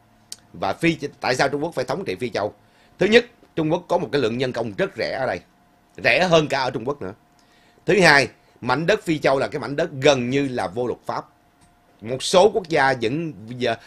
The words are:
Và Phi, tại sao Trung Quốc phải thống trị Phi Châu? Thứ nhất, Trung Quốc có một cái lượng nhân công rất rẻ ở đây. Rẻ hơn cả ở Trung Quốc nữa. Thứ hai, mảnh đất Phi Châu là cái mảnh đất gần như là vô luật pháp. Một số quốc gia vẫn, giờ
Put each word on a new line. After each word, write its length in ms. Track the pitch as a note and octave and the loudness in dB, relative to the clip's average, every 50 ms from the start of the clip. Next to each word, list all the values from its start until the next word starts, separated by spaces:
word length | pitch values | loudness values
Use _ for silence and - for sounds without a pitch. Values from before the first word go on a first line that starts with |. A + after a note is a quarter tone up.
| _ _ _ _ _ - - _ _ _ - | _ _ _ _ _ -20 -20 _ _ _ -10
Và 200 | F2 G2 F#2+ - | -6 -4 -4 -4
Phi, 240 | - - E3+ E3 - D3 C#3 - - | 0 0 0 0 0 -4 -10 -10 -6
tại 160 | - G#2+ C3 | -2 -2 0
sao 140 | B2+ D3+ C#3 | 2 2 0
Trung 140 | C#3+ C#3+ D3 | 0 -2 -6
Quốc 100 | E3+ D#3+ | -4 -4
phải 120 | C#3+ B2 | -4 -4
thống 200 | - C3 F3+ G3 | -2 -4 -4 -4
trị 100 | A#2 F#2 | -6 -6
Phi 140 | F2+ B2+ A#2+ | -4 -6 -4
Châu? 240 | - G#2+ G2+ G#2 - _ _ _ _ _ _ _ _ - | -4 -4 -4 -4 -6 _ _ _ _ _ _ _ _ -2
Thứ 60 | F3+ | 0
nhất, 200 | G#3 A3 A#3 A#3+ - _ _ - _ - | 4 4 4 4 2 _ _ -20 _ -6
Trung 160 | - D#3 D#3 | -4 -2 0
Quốc 140 | D3+ - - - | -2 -2 -2 -2
có 100 | F3+ F3 | -2 -2
một 120 | E3 A2+ | -2 -2
cái 100 | G#2+ A2 | -2 0
lượng 160 | A2 G#2+ A#2 B2 | 0 0 -2 -2
nhân 160 | C3+ B2+ A#2 | -4 -4 -4
công 200 | A#2 A#2 A2+ G2 - | -6 -6 -6 -4 -6
rất 140 | - F#3+ - A2 | -6 -6 -4 -4
rẻ 140 | F#2 D2 | -4 -4
ở 140 | F#2+ G#2 C3 | -4 -4 -4
đây. 140 | A#2 G2 F2 - _ _ _ _ _ _ _ _ _ - - F#2+ | -4 -4 -6 -8 _ _ _ _ _ _ _ _ _ -12 -2 0
Rẻ 240 | A#2+ A#2+ C#3+ F3+ F#3 | 2 2 4 4 4
hơn 180 | E3 D#3+ D3+ C3+ | 4 4 4 2
cả 140 | C3+ C3+ | -2 -2
ở 100 | C3 B2+ | -4 -4
Trung 160 | B2 B2+ A2 C3 | -4 -6 -6 -6
Quốc 140 | C#3+ - | -6 -6
nữa. 120 | G#2+ F#2 G#2+ _ _ _ _ _ _ _ _ _ _ _ _ _ - | -8 -12 -12 _ _ _ _ _ _ _ _ _ _ _ _ _ -2
Thứ 160 | - F3+ G#3 | 0 2 4
hai, 260 | F3+ D#3+ D3 C#3 B2+ G#2 - _ _ _ _ - | 6 6 6 6 4 2 -4 _ _ _ _ -10
mảnh 240 | - B2 B2+ C#3+ E3 | -2 -2 -2 0 2
đất 180 | E3 G#3+ G#3+ - | 0 0 0 0
Phi 160 | F3 D#3 C#3+ | -4 -4 0
Châu 200 | - D3 C3+ C#3 | 2 2 2 2
là 80 | B2 G#2 | 0 -2
cái 120 | - D3+ | -4 -6
mảnh 160 | A#2 A#2 C#3+ | -8 -6 -4
đất 140 | D3 E3+ E3+ D3+ C3 | -4 -4 -4 -4 2
gần 280 | C3+ D3+ C#3 C3 A#2+ A#2+ | 4 4 4 4 2 -2
như 180 | C3 C#3 C#3+ C3+ | 0 0 -2 -2
là 200 | B2 A#2 G2 F2+ | -2 -4 -4 -4
vô 200 | F2 A#2 B2 A#2 | -4 -4 -4 -4
luật 120 | F#2 - _ | -4 -8 _
pháp. 200 | - A2 B2+ - - _ _ _ _ _ _ _ _ _ _ _ _ _ - | -8 -8 -8 -8 -12 _ _ _ _ _ _ _ _ _ _ _ _ _ -16
Một 220 | G2+ A2+ B2+ C3 - | -10 -8 -8 -6 -4
số 280 | - - F3+ F#3+ G#3+ G3 | 2 4 6 6 6 4
quốc 160 | A3 F#3+ D#3 | 2 -4 0
gia 240 | E3 D3 C3+ C3+ C3 B2 | 0 2 2 2 2 2
vẫn, 320 | A2+ A2 C3 D#3+ E3+ D#3 C3 F#2 G#2+ A2+ | 0 -2 -2 -2 -4 -6 -8 -12 -14 -14
giờ 280 | B2 B2 B2 A#2 A2+ - - | -8 -4 -2 -2 -2 -2 -6